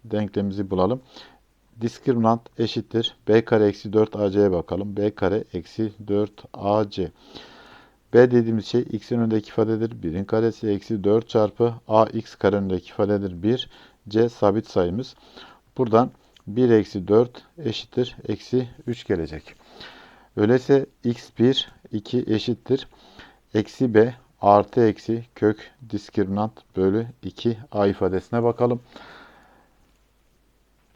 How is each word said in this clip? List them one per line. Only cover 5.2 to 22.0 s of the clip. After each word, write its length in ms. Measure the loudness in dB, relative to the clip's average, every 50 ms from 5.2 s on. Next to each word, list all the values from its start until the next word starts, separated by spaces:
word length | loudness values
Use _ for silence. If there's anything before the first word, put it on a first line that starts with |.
| -2 -2 -2 -2 -6 _ -12
eksi 380 | -12 -12 -12 -8 -8 -8 -8 -8 -12 -8 -4
dört 360 | -2 -2 -2 -4 _ -20 -20 -20
A 380 | -16 -8 -4 -2 0 0 -2 -2
C. 200 | -4 -8 -8 -8 _ _ _ -20 -20 -20 -20 -20 -20 -20 -20 -20 -20 -20 _ _ _ _ _ 2
B 180 | 6 6 6 6
dediğimiz 360 | 6 2 2 2 -2 -4 -4
şey 140 | -2 -2 -2
x'in 380 | -2 -2 -8 -10 -6 -4 -2 -2
önündeki 300 | 0 0 0 -2 -4 -4
ifadedir. 540 | -2 -2 -2 0 0 -4 -4 -6 -6 -8
Birin 220 | -8 -6 -6 -6 -4
karesi 440 | -2 -2 0 0 -2 -2 -4 -4 -4
eksi 360 | -4 -4 -4 -6 -6 -2 0
dört 240 | 2 0 0 0 0
çarpı 460 | 0 0 0 0 0 -2 -2 -2 -2 -6 _ 0
A 160 | 2 2 2
x 300 | 2 0 -10 -10 -12 -10
kare 220 | -2 0 0 0
önündeki 320 | 0 -2 -2 -4 -6 -6 -8
ifadedir. 540 | -4 -4 -2 0 0 -2 -2 -6 -8 -4
Bir. 280 | -2 -2 -2 -2 -4 -12 -16 -20 -20 _ _ _ _ -4
C 200 | 0 0 0 0
sabit 380 | 0 0 0 0 0 0 -4
sayımız. 480 | -4 -2 -2 0 0 -2 -6 -8 -10 -14 _ _ _ -20 -20 -20 -20 -20 _ _ _ -4 -4
Buradan 320 | -2 2 4 2 2 2 -4 _ _ _ _ _ -16
bir 240 | -8 -2 0 4 4
eksi 380 | 4 4 2 0 -6 -8 -2 2
dört 340 | 4 4 4 2 -4 -20 _ _ _ -10
eşittir 580 | -8 -8 -8 -8 -12 _ -4 -4 -4 -4 -6 -16 -10 -10
eksi 400 | -10 -10 -8 -4 -4 -4 -4 -4 -12 -14 -10
üç 180 | -10 -10 -10 -4
gelecek. 500 | -4 -4 -4 -4 -6 -10 -14 -16 -18 -20 _ _ _ -20 -20 -20 -20 -20 -20 -20 -20 -20 _ _ _ -2
Öyleyse 500 | 0 2 2 2 2 2 2 2 2 2 -2 _ _ -4
x 260 | -4 -4 -4 -10 -16 _ 0
bir 340 | 2 2 2 0 -6 -10 -16 _ _ -10
iki 320 | -10 -10